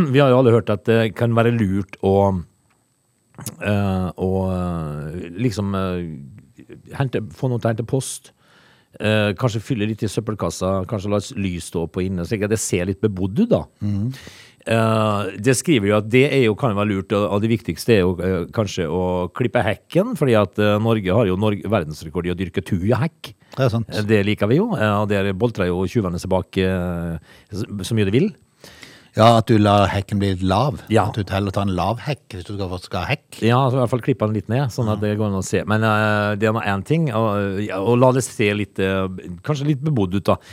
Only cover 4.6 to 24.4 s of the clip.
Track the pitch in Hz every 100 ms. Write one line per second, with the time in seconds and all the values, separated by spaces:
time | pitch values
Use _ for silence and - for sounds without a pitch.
4.6 | 90 85 78 73 76 85 90 85 123 104
5.6 | 101 95 95 90 85 73 67 - - -
6.6 | - - - - 135 123 110 - 131 120
7.6 | 117 110 113 131 - - - _ _ _
8.6 | _ _ _ - 104 107 104 92 127 110
9.6 | - 123 104 110 107 - 110 104 87 -
10.6 | 92 95 90 107 101 104 - - 98 87
11.6 | - 87 82 92 92 92 85 110 101 110
12.6 | - 92 90 95 110 92 95 120 233 127
13.6 | 76 - 104 101 117 135 - - - _
14.6 | - 113 113 110 107 101 98 101 104 127
15.6 | - 135 98 104 107 127 139 139 117 101
16.6 | 127 101 104 95 - 101 101 101 110 113
17.6 | - 82 - 110 90 87 90 90 85 -
18.6 | 101 - 80 87 90 90 90 - 120 123
19.6 | 104 98 _ 165 226 214 139 110 98 -
20.6 | 104 104 113 110 90 104 104 92 107 104
21.6 | 92 107 76 76 80 87 87 87 90 98
22.6 | - 92 95 110 160 - - - _ -
23.6 | 131 117 107 110 104 107 101 104